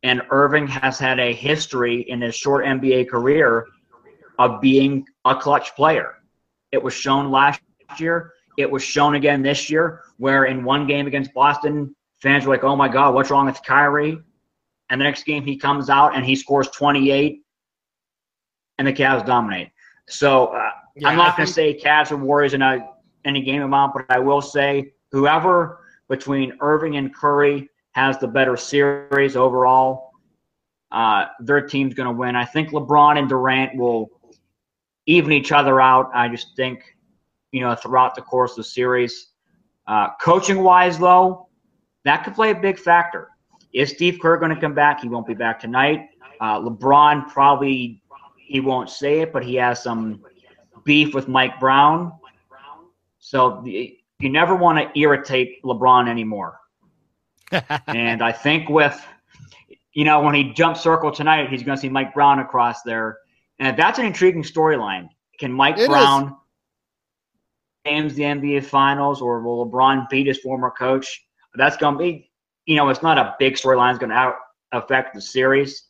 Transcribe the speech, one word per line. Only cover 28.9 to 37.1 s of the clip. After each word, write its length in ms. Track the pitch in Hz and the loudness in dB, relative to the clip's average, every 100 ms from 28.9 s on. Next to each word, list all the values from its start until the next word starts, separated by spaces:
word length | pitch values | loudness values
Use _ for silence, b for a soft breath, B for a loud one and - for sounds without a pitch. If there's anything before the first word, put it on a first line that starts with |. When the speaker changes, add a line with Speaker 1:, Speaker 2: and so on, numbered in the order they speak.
| 143 - 139 139 131 | 0 -2 0 0 2
Speaker 1:
overall, 760 | 131 127 127 131 131 131 - _ _ _ _ _ _ _ _ | 2 2 4 4 2 -2 -12 _ _ _ _ _ _ _ _
uh, 360 | 110 113 101 92 - | -2 0 0 -2 -10
their 220 | 120 143 | 0 0
team's 320 | 139 139 135 | 0 -4 -4
gonna 180 | 120 127 | -4 -6
win. 240 | 120 123 123 | -4 -4 -4
I 100 | 120 | -4
think 260 | 156 156 | -4 -4
LeBron 460 | 147 - 147 147 147 | -6 0 4 6 4
and 100 | 139 | 0
Durant 460 | 131 131 131 131 131 | 0 0 0 -2 -2
will 320 | 120 117 107 _ _ _ _ _ _ _ _ _ - | -2 -2 -6 _ _ _ _ _ _ _ _ _ 2
even 260 | 170 147 | 2 4
each 200 | 147 139 | 0 2
other 280 | 151 135 131 | 2 4 4
out. 300 | 131 131 127 | 6 4 2
I 140 | 123 117 | -2 -2
just 260 | 117 - - | -4 -12 -6
think, 260 | 131 123 - _ _ | -6 -6 -20 _ _